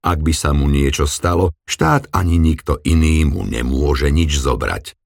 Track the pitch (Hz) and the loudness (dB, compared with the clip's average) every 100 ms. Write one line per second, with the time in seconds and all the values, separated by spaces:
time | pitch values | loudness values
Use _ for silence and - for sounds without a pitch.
0 | 87 85 76 76 76 73 71 71 69 - | -2 -2 0 0 0 0 2 2 0 0
1 | 71 - 90 87 92 - - - 160 147 | -4 -2 -2 0 0 -4 -12 -2 2 2
2 | 143 - 90 82 80 76 - - 71 82 | 0 -2 0 2 2 0 -4 -4 0 2
3 | 78 80 76 50 50 57 62 65 69 69 | 4 2 2 -2 -6 -4 -2 -2 0 0
4 | 73 73 80 71 67 58 57 50 - _ | 0 0 0 0 -2 -2 -4 -6 -10 _